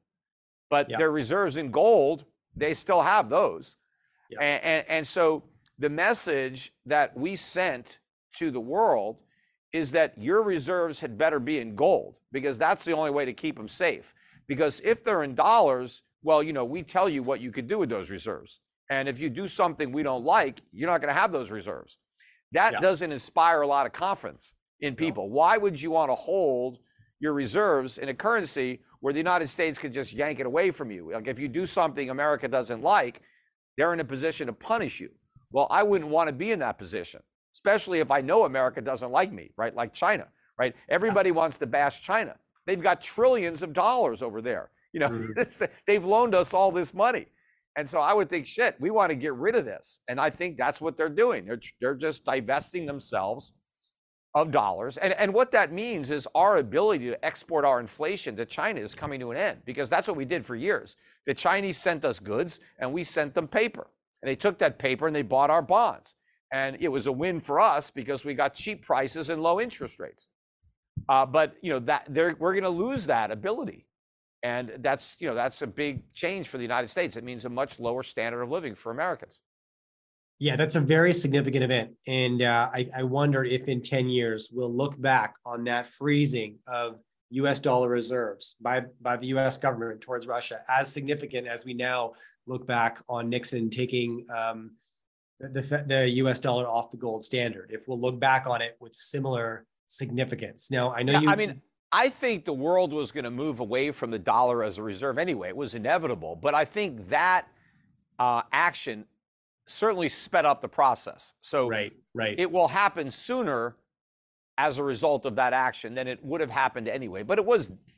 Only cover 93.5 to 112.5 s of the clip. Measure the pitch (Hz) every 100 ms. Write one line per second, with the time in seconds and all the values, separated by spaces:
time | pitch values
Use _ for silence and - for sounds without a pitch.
93.5 | 123 113 113 127 127 120 117 117 117 113
94.5 | 113 110 113 _ _ _ _ _ _ 135
95.5 | 135 131 147 143 135 123 123 131 123 139
96.5 | 123 123 117 117 113 120 110 - 127 120
97.5 | 98 92 110 - 123 127 123 135 131 127
98.5 | 120 117 - 117 - - 143 135 123 113
99.5 | 110 - _ - - 120 123 127 110 104
100.5 | - - 131 123 120 127 147 156 202 208
101.5 | 131 _ _ - 185 262 - 262 202 175
102.5 | 135 147 185 180 151 131 147 123 123 156
103.5 | 120 113 123 143 147 120 110 90 113 127
104.5 | 120 107 95 107 98 135 127 180 123 90
105.5 | 107 131 113 113 175 160 101 78 82 135
106.5 | 147 156 208 202 117 92 143 180 185 -
107.5 | _ _ _ _ _ _ - 123 120 -
108.5 | 139 175 - - 107 107 _ _ _ _
109.5 | _ - - 220 190 156 - - 180 151
110.5 | 139 113 - 139 117 - - - _ -
111.5 | 147 123 110 104 - _ 117 110 104 180